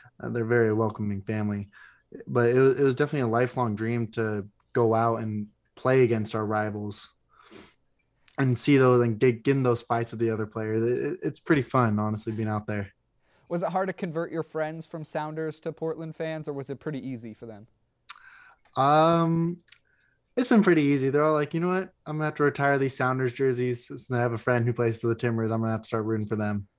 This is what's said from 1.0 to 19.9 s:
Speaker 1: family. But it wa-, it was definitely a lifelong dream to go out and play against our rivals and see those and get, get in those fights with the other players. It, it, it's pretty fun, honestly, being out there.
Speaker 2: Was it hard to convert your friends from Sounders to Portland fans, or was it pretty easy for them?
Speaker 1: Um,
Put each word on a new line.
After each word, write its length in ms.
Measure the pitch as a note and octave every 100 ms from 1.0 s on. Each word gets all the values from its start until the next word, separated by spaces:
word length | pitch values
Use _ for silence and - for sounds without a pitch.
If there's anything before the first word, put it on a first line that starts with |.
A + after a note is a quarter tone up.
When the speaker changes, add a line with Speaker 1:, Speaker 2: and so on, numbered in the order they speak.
| G#2 G2
Speaker 1:
family. 480 | G2 G#2+ G#2 G2+ G2+ - - _ _ - -
But 240 | B2+ A#2+
it 60 | B2+
wa-, 200 | C3+ C3+
it 80 |
was 120 | C#3 B2+
definitely 340 | D3 D3+ A#2+
a 100 | A2+
lifelong 360 | B2+ - A#2+ G#2
dream 320 | A2+ A#2+ A2+
to 340 | - A2 G#2 G#2 _ _
go 220 | B2+ A2+ A2+
out 220 | A#2 A2+
and 320 | A2 G#2+ G#2 _ _ -
play 280 | C3 C3
against 300 | A#2+ A2+ G#2
our 120 | A2 G#2+
rivals 600 | A2 G#2+ G#2 G#2 G2 - _ _ _ - - - _ _ _ _ _ _ -
and 180 | C3+ A#2+
see 200 | - C#3
those 260 | B2+ B2
and 160 | A#2+ G#2+
get, 240 | C3 A2+
get 120 | - C#3
in 80 |
those 200 | B2+ A2+
fights 280 | - A#2 A#2
with 80 | A2+
the 120 | A2+
other 160 | A2 G#2+
players. 340 | A2+ A2 A2
It, 300 | A#2 B2 C#3+
it, 60 | -
it's 180 | D#3 -
pretty 220 | - D3+
fun, 380 | B2 C3 A#2 G#2
honestly, 340 | G#2+ G#2+ A2+
being 160 | G#2+ A2
out 160 | G#2+ G#2+
there. 260 | G#2 G2 _ _ _ _ _ -
Speaker 2:
Was 140 | E3+
it 80 | E3
hard 200 | F#3+ F#3+
to 40 |
convert 380 | F3+ F#3 D#3+ E3+
your 120 | E3
friends 440 | D3+ D#3+ D#3 D#3+ -
from 180 | E3 D3+
Sounders 540 | D#3 D3+ D#3 D#3+ D#3
to 100 | E3
Portland 440 | D#3 D#3+ D#3+ D#3+ -
fans, 320 | D#3+ D#3 D#3
or 60 |
was 180 | C#3 C3+
it 80 | C3
pretty 280 | D#3+ C#3 A#2+
easy 280 | B2 A2+ G#2+
for 100 | A#2
them? 220 | G#2 A2 _ _ _ - - - - - _ _ -
Speaker 1:
Um, 840 | C3+ D3+ D#3+ E3+ E3 E3 E3+ F3 _ - _